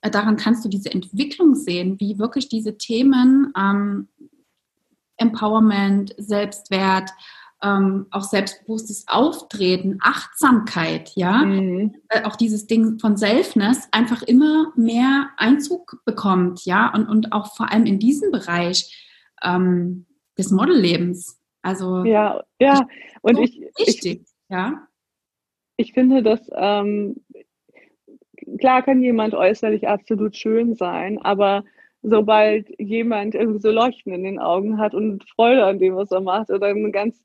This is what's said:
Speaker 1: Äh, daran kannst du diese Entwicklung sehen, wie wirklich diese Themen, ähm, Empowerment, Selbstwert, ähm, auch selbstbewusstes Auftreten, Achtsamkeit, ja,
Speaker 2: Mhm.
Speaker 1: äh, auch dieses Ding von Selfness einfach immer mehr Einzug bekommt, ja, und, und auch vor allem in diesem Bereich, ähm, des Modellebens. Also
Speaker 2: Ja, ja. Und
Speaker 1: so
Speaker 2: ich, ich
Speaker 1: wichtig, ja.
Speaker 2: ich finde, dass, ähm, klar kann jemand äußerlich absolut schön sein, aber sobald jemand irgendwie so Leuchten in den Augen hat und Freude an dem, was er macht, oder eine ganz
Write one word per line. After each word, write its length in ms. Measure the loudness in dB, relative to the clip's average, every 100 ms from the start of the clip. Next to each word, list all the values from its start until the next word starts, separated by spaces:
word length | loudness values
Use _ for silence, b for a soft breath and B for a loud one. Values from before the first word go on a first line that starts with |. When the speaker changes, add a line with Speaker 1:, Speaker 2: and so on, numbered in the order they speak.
Speaker 1:
Äh, 80 | -2
daran 260 | -2 0 0
kannst 300 | 2 0 0
du 40 |
diese 220 | -6 -6
Entwicklung 640 | -4 -4 -4 -6 2 4 4
sehen, 420 | 0 -4 -4 -4
wie 180 | -6 -4
wirklich 300 | -4 -4 -6
diese 280 | -6 -6 -8
Themen, 760 | -6 2 4 6 6 6 4 0
ähm, 520 | 0 0 -2 -4 -8 _ -20 _ _ _ _ _ _ _ _ _
Empowerment, 960 | -2 0 0 2 2 2 0 0 -2 -10
Selbstwert, 960 | -4 -4 -4 -8 -6 -2 0 0 -2 -16 B B B _
ähm, 440 | -2 2 2 0 -6
auch 120 | -8
selbstbewusstes 840 | -4 -2 -2 -8 -10 -10 -8 -14 -4
Auftreten, 920 | 0 2 0 -12 -4 -2 0 -2 -2
Achtsamkeit, 1080 | -2 -2 -10 -2 2 2 0 -4 -4 -4 -8 -4
ja, 300 | 0 2 2
Speaker 2:
Mhm. 500 | 0 -2 -2 -4 -6 _
Speaker 1:
äh, 140 | -4
auch 120 | -4 -2
dieses 320 | -2 -2 -2
Ding 320 | 0 0 0
von 160 | -2 0
Selfness 720 | 2 2 2 0 0 -2 -2
einfach 300 | -2 0 -2
immer 500 | 4 4 6 2 0 0
mehr 540 | 0 2 2 0 -2 -2
Einzug 640 | 2 2 2 -8 -10 -10
bekommt, 640 | -8 -4 0 0 0 -4 -2
ja, 280 | 0 0
und, 140 | 0 0
und 240 | 0 0
auch 240 | -4 -6 -8
vor 160 | -2
allem 140 | 2 2
in 140 | 2
diesem 320 | 2 2 0
Bereich, 760 | -2 -2 -2 -2 -2 -6 B B B B _
ähm, 640 | -2 2 2 2 -2 -6 -14 _ _ -8
des 140 | -2
Modellebens. 880 | 0 4 4 4 2 -2 -6 -12 _ _ _
Also 420 | -8 -6 -4 -2
Speaker 2:
Ja, 400 | 2 2 2 -2 -10 _
ja. 260 | 4 4 2 B B B
Und 160 | 0 2
Speaker 1:
so 60 |
Speaker 2:
ich, 180 | 0 -4 -20 -2
ich 100 | -2
Speaker 1:
wichtig, 380 | 0 -4 -8 _ _ _
ja. 360 | -6 -6 -6 -14 _ _ _ _ _ _ _ _ -6
Speaker 2:
ich 160 | -4
finde, 280 | 2 4 4
dass, 200 | 4 0 -4
ähm, 640 | -4 -2 0 -2 -2 -4 -8 _ -20 _ _ _ b b b _ -20 _ -20 -14 0
klar 220 | 2 2
kann 200 | 4 2
jemand 320 | 2 2 0
äußerlich 540 | 2 2 2 -2 -2 -2
absolut 480 | -4 _ -4 -4 -4
schön 400 | -2 0 0 -2
sein, 420 | -4 -4 -6 -6
aber 420 | -2 0 2 0 -4 b b b
sobald 640 | 0 2 4 4 4 2 -4 -12
jemand 540 | -6 -2 -2 -2 -4 -2
irgendwie 260 | -2 0
so 100 | 0
Leuchten 400 | 2 0 -2 -10
in 100 | -8 -8
den 140 | -6
Augen 380 | -2 -2 -2 -2
hat 160 | -2
und 300 | -2 -4 -6 -12
Freude 360 | 2 4 6 4
an 140 | 2
dem, 160 | 0 0
was 160 | -2
er 80 | -4
macht, 300 | -2 -4 -2
oder 180 | -2 0
eine 240 | -2 -2
ganz 320 | -2 -4 -8